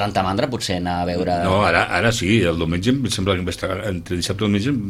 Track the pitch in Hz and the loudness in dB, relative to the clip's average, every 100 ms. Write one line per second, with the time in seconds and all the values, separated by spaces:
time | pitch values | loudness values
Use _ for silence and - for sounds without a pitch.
0 | 104 101 92 98 135 117 - 90 87 87 | 0 0 0 0 -2 -2 -4 -2 -2 -2
1 | 87 87 90 87 87 95 98 85 - 87 | 0 0 0 0 2 4 4 4 2 2
2 | 113 110 87 110 87 80 80 90 98 135 | 2 2 2 4 4 2 0 0 0 0
3 | 113 - 95 92 90 90 90 95 104 90 | 0 -2 0 0 -2 -4 -4 -4 -4 -6
4 | 82 90 - 98 104 101 113 139 98 | -4 -4 -2 -2 0 0 0 -2 -4